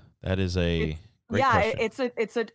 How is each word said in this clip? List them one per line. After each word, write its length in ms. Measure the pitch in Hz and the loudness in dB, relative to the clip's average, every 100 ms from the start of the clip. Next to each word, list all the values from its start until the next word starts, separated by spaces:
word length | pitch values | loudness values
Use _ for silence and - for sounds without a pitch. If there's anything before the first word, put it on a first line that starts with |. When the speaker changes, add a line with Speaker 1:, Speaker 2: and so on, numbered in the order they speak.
| - _ | -20 _
Speaker 1:
that 160 | - 92 | -2 0
is 180 | 95 90 | 0 2
a 260 | 87 82 | 2 2
Speaker 2:
It, 140 | 80 78 - _ - | 0 -4 -12 _ -4
Speaker 1:
great 100 | - | 0
Speaker 2:
yeah, 100 | 269 | 2
Speaker 1:
question. 260 | 220 208 - | 2 2 0
Speaker 2:
it, 40 | |
it's 140 | 226 - | -2 -2
a, 120 | 247 - | -4 -2
it's 160 | 226 240 | -4 -2
a, 100 | 214 | -4